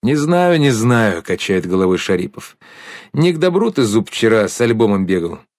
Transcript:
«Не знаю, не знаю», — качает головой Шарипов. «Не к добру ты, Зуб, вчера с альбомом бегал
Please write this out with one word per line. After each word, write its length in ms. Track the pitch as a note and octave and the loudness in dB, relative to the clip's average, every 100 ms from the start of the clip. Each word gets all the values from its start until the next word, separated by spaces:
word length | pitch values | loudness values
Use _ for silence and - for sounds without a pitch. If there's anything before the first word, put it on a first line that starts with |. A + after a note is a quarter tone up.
«Не 120 | A2 | 0
знаю, 460 | D3 D3+ F3 F3+ E3 | 0 2 2 2 4
не 100 | C#3+ | 2
знаю», — 520 | A#2 A#2 A#2+ A2 F2 | 2 2 2 2 -2
качает 420 | - F#2 - F#2+ F2 | -4 -6 -2 -2 0
головой 320 | F#2 F#2 F2+ | 0 0 0
Шарипов. 580 | - F#2+ F2+ - - _ - - - - - | -2 -4 -4 -10 -20 _ -20 -20 -20 -20 -12
«Не 200 | C#3+ E3 | 0 0
к 60 | E3 | 2
добру 320 | F3+ F3 A3+ | 0 2 0
ты, 120 | G#3+ | 0
Зуб, 260 | A#2+ G#2+ G#2 | 0 0 -2
вчера 400 | - A2+ A2 G2 | -2 2 2 0
с 120 | - | -2
альбомом 460 | A#2+ A2+ A2+ G2+ F#2+ | -2 2 2 0 0
бегал 340 | F#2 E2+ E2+ _ | -2 -2 -8 _